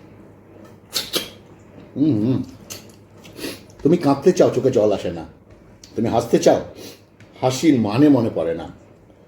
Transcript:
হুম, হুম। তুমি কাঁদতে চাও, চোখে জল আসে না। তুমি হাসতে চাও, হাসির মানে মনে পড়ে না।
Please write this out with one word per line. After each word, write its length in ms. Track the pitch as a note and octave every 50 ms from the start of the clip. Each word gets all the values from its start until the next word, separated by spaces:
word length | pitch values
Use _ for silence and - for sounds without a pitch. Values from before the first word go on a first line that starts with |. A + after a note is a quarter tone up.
| - - - - - - - - - - - - - - - - - - - - - - - - - - - - - - - - - - - - - - -
হুম, 180 | A#2+ D3 D#3 B2
হুম। 300 | G#2 G#2 B2 C3 - - - - - - - - - - - - - - - - - - - - - - - - - - - - - -
তুমি 140 | C#3+ E3+
কাঁদতে 340 | F3 - C#3 C#3 C3+ - F#3
চাও, 180 | F3+ - D#3+ A#2
চোখে 220 | - B2+ B2 C3
জল 200 | A#2 A#2 G#2 G#2+
আসে 200 | G2 F#2 - F#2
না। 140 | E2+ E2 D#2+ - - - _ - - - - - - - - - -
তুমি 120 | A2+ A2+ A2
হাসতে 300 | F#2+ A#2 - - - E3
চাও, 220 | - - - F#2 - - - - - - - - - _ _ - - - - -
হাসির 380 | - B2+ B2+ C3 - D#3+ C#3+ A#2+
মানে 300 | A2 G2+ G#2 B2 D3 D3+
মনে 200 | C#3 A#2+ A2+ G#2+ E2+
পড়ে 200 | F2 E2 E2 E2
না। 160 | E2 D#2 D2 - - - - - - - - - _ -